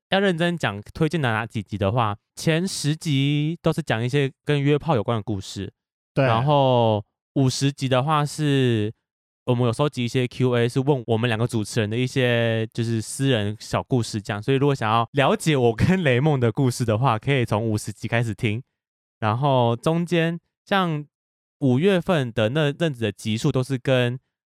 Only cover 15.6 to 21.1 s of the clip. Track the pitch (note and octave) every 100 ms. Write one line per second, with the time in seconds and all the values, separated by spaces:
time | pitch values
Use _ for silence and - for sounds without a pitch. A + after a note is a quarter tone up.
15.6 | A#2+ A2 - F#3+ D#3+ B2 D#3 C#3+ A#2+ A2
16.6 | C3 - A#2 G#2+ C3+ A2 - C#3 A#2 G#2+
17.6 | A2+ G#2+ - G2 A2 A#2 A#2 G2+ A2+ G#2+
18.6 | - _ _ _ _ _ A2 A2+ C#3+ C3
19.6 | A#2 A#2 D#3+ E3 E3+ E3+ E3 E3+ - _
20.6 | - G3 F3+ D3+ D3